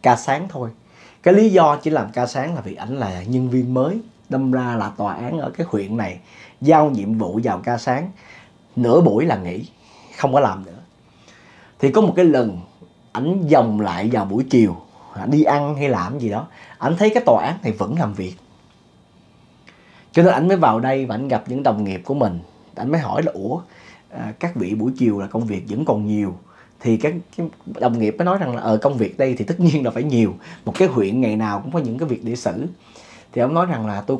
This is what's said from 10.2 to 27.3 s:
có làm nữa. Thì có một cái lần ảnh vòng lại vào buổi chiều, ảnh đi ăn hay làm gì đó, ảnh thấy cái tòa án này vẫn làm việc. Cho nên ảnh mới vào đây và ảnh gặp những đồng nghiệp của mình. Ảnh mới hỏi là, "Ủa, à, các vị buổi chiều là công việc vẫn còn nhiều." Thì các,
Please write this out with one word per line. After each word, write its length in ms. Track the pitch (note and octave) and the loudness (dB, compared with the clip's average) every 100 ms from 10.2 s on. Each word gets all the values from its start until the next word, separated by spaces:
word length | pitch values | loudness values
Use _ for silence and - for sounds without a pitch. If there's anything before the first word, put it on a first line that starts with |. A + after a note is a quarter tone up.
| C#3 | 0
có 80 | C#3 | 2
làm 240 | A2+ G2 | 2 0
nữa. 140 | F#2 G2 E3+ _ _ _ - - _ - _ - | -10 -20 -20 _ _ _ -20 -20 _ -20 _ -2
Thì 140 | C3+ | 2
có 80 | A3 | 4
một 120 | G3+ F3 | 4 4
cái 80 | |
lần 360 | E3+ C3+ A2+ F2 - _ - _ _ | 4 4 0 -6 -14 _ -20 _ _
ảnh 360 | A2+ D3 F#3+ D#3 | -6 -2 -2 4
vòng 280 | D3 A#2 G#2 | 4 4 0
lại 280 | G#2 F2 A2 | -2 -2 -2
vào 120 | A#2+ | -2
buổi 200 | G2 A2 C3 | -2 -2 2
chiều, 260 | B2+ G#2 E2 - - - | 4 4 2 -12 -20 -18
ảnh 160 | - - | -10 0
đi 120 | D3 | 2
ăn 340 | - C#3+ C#3+ C#3+ | 4 2 -2 -2
hay 120 | C#3+ | -2
làm 300 | A#2 - C#3 | -2 -4 -6
gì 100 | A2+ | -4
đó, 160 | G#2 D#3+ - - - | -6 -8 -16 -20 -6
ảnh 180 | C#3 E3+ | -2 2
thấy 120 | G#3+ | 2
cái 80 | G#3+ - | 4 4
tòa 180 | A2 | 4
án 140 | A2 F3+ | 2 -4
này 100 | A#2 | -6
vẫn 260 | - G2 E3 | -4 -4 -2
làm 160 | A2+ | -2
việc. 200 | G2 F2+ F2 _ _ _ _ _ _ _ _ _ _ _ _ - _ _ - _ | -4 -10 -12 _ _ _ _ _ _ _ _ _ _ _ _ -20 _ _ -20 _
Cho 100 | E3 | 4
nên 100 | E3+ | 6
ảnh 160 | A#2+ F3 | 6 2
mới 80 | F#3+ | 4
vào 240 | C#3+ A2 | 4 2
đây 260 | C3 C3+ B2 | 0 0 -2
và 80 | |
ảnh 140 | A2 C#3 | -4 -2
gặp 160 | A#2 - | -4 -2
những 160 | B2+ | -2
đồng 220 | C#3 G#2+ | 0 0
nghiệp 180 | G2+ F#2 | -2 -6
của 100 | - | -4
mình. 260 | C#3 G#2+ E2+ E2+ _ _ | 0 0 -2 -10 _ _
Ảnh 180 | - B2+ | -8 -2
mới 80 | D#3+ | -2
hỏi 220 | A#2+ A#2+ | 0 -2
là, 100 | E3 | -2
"Ủa, 280 | - G#2+ E3+ - - - - _ | -4 -6 -8 -10 -20 -20 -20 _
à, 220 | B2+ A2 - | -12 -12 -8
các 160 | F3 B2+ | -6 -4
vị 180 | F#2 | -4
buổi 180 | G#2+ A#2+ C3 | -2 -4 0
chiều 200 | A#2+ G2+ | 0 0
là 80 | G2 | -4
công 180 | A2+ | -4
việc 200 | A2+ F#2+ F2 | -4 -6 -6
vẫn 160 | G#2+ | -4
còn 220 | D#3 G#2+ G#2 | 0 0 0
nhiều." 300 | G#2 G2 F2 - _ - _ | -2 -2 -6 -16 _ -20 _
Thì 160 | A#2+ A2+ | 0 0
các, 180 | D3 E3+ - | 0 -4 -10